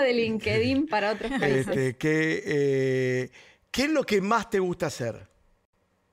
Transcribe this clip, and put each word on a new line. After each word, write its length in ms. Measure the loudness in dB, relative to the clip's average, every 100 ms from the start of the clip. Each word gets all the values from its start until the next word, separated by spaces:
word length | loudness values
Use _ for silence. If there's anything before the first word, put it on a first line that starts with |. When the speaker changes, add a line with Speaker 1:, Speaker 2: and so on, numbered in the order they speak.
Speaker 1:
de 120 | 2
LinkedIn 760 | 2 0 -2 -2 0 2 0 0
para 260 | 0 0
otros 180 | -2 -4
Speaker 2:
<laughs> 100 | 0
Speaker 1:
países. 260 | 2 2 0
Speaker 2:
Este, 300 | 0 -2 0
¿qué, 460 | 0 2 0 -2 -2
eh, 840 | 0 2 2 2 0 0 -2 -4 -10 -20 _ _
qué 120 | -2
es 80 | 0
lo 140 | 0
que 160 | 2 0
más 280 | 2 0 0
te 120 | 0
gusta 260 | 0 -2 -4
hacer? 400 | -4 -8 -8 -16 _ _ _ _ _ _ _ _